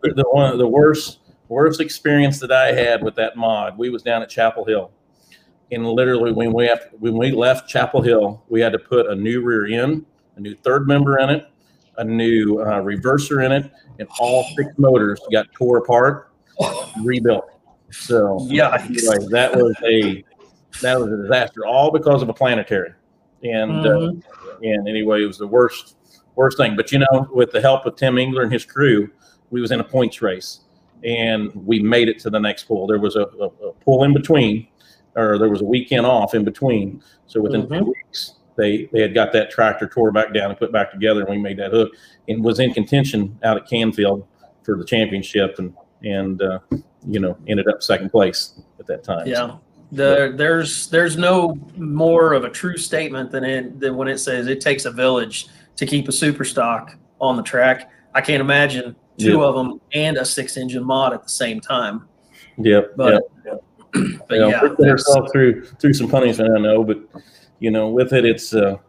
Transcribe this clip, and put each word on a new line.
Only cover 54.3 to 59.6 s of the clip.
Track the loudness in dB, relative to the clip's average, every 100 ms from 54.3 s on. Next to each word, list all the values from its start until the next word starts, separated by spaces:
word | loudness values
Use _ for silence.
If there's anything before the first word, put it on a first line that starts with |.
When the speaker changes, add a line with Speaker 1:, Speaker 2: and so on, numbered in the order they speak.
| -6 -4
Speaker 2:
it | -4
takes | -2 -2 -4
a |
village | -2 0 0 -4 -10 -14 _ _ -8
to | -2
keep | -2 -2
a |
super | -2 -2 -2 -4
stock | -2 -2 -2 -8 -20 _ -4
on | -2 -2
the |
track. | -2 2 2 2 -6 _ _
I | -4
can't | 0 -2
imagine | 2 2 2 -2 -10 -16 _ 0
two | 2 4
Speaker 1:
Yeah. | 4
Speaker 2:
of |
'em | 2